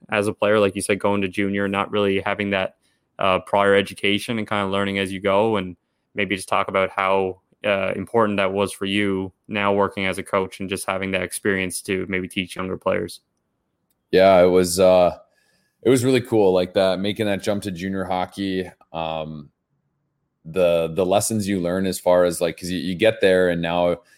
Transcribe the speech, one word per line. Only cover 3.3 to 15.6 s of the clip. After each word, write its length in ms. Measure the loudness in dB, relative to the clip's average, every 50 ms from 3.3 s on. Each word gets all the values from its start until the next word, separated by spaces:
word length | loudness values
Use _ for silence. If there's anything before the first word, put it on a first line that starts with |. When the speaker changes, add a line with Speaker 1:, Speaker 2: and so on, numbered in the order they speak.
| 2 0
Speaker 1:
prior 340 | 0 0 0 2 4 4 4
education, 640 | 4 2 0 -6 -4 -2 -2 0 -2 -2 -4 -6 -6
and 100 | -4 -4
kinda 180 | -2 -2 -2
learning 320 | 0 0 0 -2 0 -2 -2
as 140 | -2 -4 -6
you 80 | -4
go, 360 | -2 0 2 2 2 2 0
and 200 | -2 -4 -6 -10 -14 _ _ _ _ _ _ _
maybe 200 | -6 -4 -4 -4
just 140 | -6 -4 -2
talk 200 | -2 -2 -2 0
about 200 | 0 0 0 0
how, 500 | -2 -2 0 0 0 0 0 -2 -6 -10 _ _ _ _ -2
uh, 280 | -2 0 0 -2 -4 -4
important 440 | -6 -8 -2 0 2 2 2 2 0
that 140 | -2 0 0
was 200 | 0 -2 -2 -4
for 140 | -6 -6
you 460 | -4 -2 -2 0 0 -2 -2 -4 -6 -10 _ _
now 260 | -8 -6 -2 0 0 2
working 320 | 2 0 0 0 -2 -4
as 140 | -4 -4 -6
a 40 | -6
coach 340 | -4 -2 -2 -2 -2 -6 -10
and 100 | -8 -6
just 160 | -6 -6 -4
having 280 | -4 -4 -4 -4 -4 -4
that 100 | -4 -4
experience 580 | -4 -8 -4 -2 -2 0 0 -2 -4 -6 -8
to 240 | -6 -4 -4 -4 -4 -4
maybe 180 | -6 -6 -6
teach 300 | -6 -6 -8 -8 -8 -8
younger 200 | -10 -8 -8 -8
players. 440 | -6 -4 -2 -2 -2 -4 -6 -10 -16 _ _ _ _ _ _ _ _ _ _ _ _ _ _ _ _ _ _
Speaker 2:
Yeah, 320 | 4 6 6 8 8 8 8
it 60 | 6
was, 320 | 6 4 4 2 2 4
uh, 360 | 4 6 6 6 6 4 2 -2 -12 _ _ _ _ _ _ _